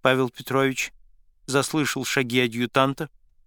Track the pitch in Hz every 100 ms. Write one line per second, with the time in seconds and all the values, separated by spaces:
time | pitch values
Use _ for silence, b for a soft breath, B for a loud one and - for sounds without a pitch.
0 | 131 131 127 - - 131 135 131 - -
1 | - _ _ _ - 131 131 156 151 -
2 | 123 - 127 123 123 113 123 - 135 135
3 | 151 _ _ _